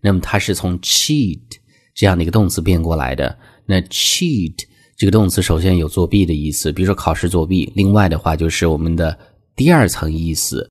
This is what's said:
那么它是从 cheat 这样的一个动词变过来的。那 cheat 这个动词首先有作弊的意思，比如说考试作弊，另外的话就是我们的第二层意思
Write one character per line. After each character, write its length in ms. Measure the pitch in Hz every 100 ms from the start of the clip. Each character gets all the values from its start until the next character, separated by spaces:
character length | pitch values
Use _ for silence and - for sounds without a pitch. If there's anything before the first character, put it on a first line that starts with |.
那 100 | 101
么 80 | 95
它 180 | - 101
是 160 | -
从 240 | 95 92 87
cheat 600 | - - - 151 107 78 - - _ _ _
这 120 | - 101
样 80 |
的 80 | 90
一 40 | 82
个 40 |
动 160 | 110 95
词 140 | -
变 220 | 85 87
过 120 | 82
来 220 | 80 64 67
的。 220 | 67 - - _
那 160 | - 92
cheat 680 | 85 - - - 180 131 82 - - _ _ _
这 100 | 98
个 60 |
动 160 | 107 98
词 120 | 87
首 200 | 87 82
先 160 | 92 90
有 100 | 78
作 180 | -
弊 220 | 85 101 87
的 80 |
意 160 | 78 76
思， 220 | 73 80
比 100 | 76
如 40 | 92
说 60 |
考 220 | 98 -
试 140 | 80 90
作 180 | 90 80
弊， 260 | 92 76 -
另 160 | 98
外 160 | 104 98
的 100 | 78
话 160 | -
就 160 | 78 82
是 160 | - 85
我 100 | 78
们 200 | 80 82
的 200 | 82 85 - _ _
第 160 | - 135
二 180 | 170 101
层 240 | - 80
意 220 | 80 82
思 340 | 78 - 67 -